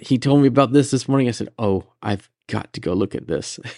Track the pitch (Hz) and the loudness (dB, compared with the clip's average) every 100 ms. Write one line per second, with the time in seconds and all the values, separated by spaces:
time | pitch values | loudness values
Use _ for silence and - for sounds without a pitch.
0 | - 127 139 143 139 120 127 143 131 135 | -2 0 4 4 4 4 4 4 2 -2
1 | - 135 123 - - - 107 95 - _ | 0 0 0 -2 -8 -4 -2 -2 -4 _
2 | 101 101 - _ - 107 - - - 90 | -6 -6 -6 _ -8 -8 -8 -6 -2 -2
3 | 101 - - 82 - - - | -2 -4 -6 -6 -6 -12 -16